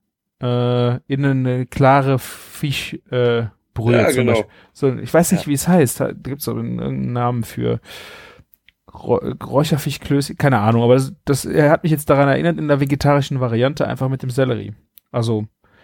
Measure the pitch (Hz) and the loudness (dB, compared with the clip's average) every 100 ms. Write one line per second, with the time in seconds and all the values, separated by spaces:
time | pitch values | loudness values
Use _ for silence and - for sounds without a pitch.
0 | _ _ _ _ 123 123 123 123 120 123 | _ _ _ _ -4 -2 0 0 0 -2
1 | - 135 139 131 127 127 127 - 135 139 | -4 -2 0 0 0 -2 -4 2 4 4
2 | 135 135 - - - - 151 139 - - | 4 0 -4 -16 -20 -8 -6 -6 -8 -12
3 | _ 127 120 117 113 - _ - 113 120 | _ 0 0 0 -4 -10 _ -4 2 4
4 | - 127 113 113 104 - _ - 139 120 | 2 2 2 0 -2 -10 _ -4 -2 -2
5 | 104 202 175 185 - 143 - 180 127 - | 0 2 2 0 0 -2 2 4 4 0
6 | 139 - 127 139 - 117 117 120 127 135 | -6 -6 -10 -8 -6 -6 -6 -6 -6 -4
7 | 131 120 123 123 110 - 120 120 - - | -4 -2 -2 -2 -4 -4 -4 -4 -8 -20
8 | - - - - _ _ _ _ - - | -20 -20 -20 -20 _ _ _ _ -20 -10
9 | - 117 - - - 127 160 151 147 135 | -2 -2 -2 -8 -4 -2 0 0 -2 -6
10 | - 143 139 - 143 113 104 117 117 131 | -2 -2 -2 0 2 4 4 4 6 4
11 | 135 - - 135 - 156 147 160 170 151 | 2 -4 -2 -2 0 2 4 4 2 0
12 | - 139 139 135 165 160 156 139 139 143 | 2 2 4 2 0 -2 0 0 0 0
13 | 143 143 139 135 123 117 127 151 - 131 | 2 2 0 -2 -2 0 0 0 -4 -2
14 | 131 131 131 123 131 110 101 110 _ _ | -4 -4 -4 -2 0 -2 -8 -14 _ _
15 | _ 123 117 110 107 _ _ _ | _ -4 -2 -2 -4 _ _ _